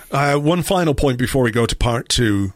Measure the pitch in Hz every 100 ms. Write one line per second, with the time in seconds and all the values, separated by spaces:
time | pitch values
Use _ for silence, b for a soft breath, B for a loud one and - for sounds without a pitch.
0 | - 139 143 143 147 175 160 196 165 139
1 | 143 123 127 135 123 110 117 - 127 117
2 | - - 117 101 98